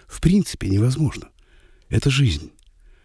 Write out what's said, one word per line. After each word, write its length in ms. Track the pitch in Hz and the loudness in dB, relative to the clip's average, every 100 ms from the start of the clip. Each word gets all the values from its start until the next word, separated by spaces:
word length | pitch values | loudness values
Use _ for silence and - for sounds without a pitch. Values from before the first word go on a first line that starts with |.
| - | -14
в 140 | - | -2
принципе 480 | 160 196 - - 95 | 2 2 0 -4 -2
невозможно. 600 | 98 120 135 143 - - _ _ _ - _ - | 0 0 0 -2 -4 -14 _ _ _ -20 _ -4
Это 220 | 107 139 | -2 0
жизнь. 420 | 131 127 76 - - _ _ - _ | 2 2 0 -6 -20 _ _ -20 _